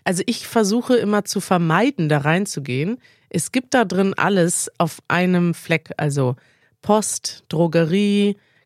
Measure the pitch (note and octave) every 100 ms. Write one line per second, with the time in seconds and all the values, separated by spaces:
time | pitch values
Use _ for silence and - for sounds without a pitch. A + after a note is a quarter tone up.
0 | - F3 - A3+ - A#3 G3 A#3 A#3+ B3
1 | G3+ G#3 G3+ G3+ - F3+ E3 E3 B3+ C#4
2 | D#3 D3 D3 F3 G3+ - C3 B2+ E3 B3
3 | _ _ _ F3+ - B3+ - C4 G3+ F3+
4 | G3 - E3+ G3 D#3+ - - - E3 -
5 | - E3+ F3+ F3+ F3 E3 - D#3+ - -
6 | D3+ C#3+ B2+ B2 _ _ _ _ - G#3+
7 | - - - - - D#3 E3+ E3 D#3+ F#3+
8 | G3+ G3+ G3+ G3+ _ _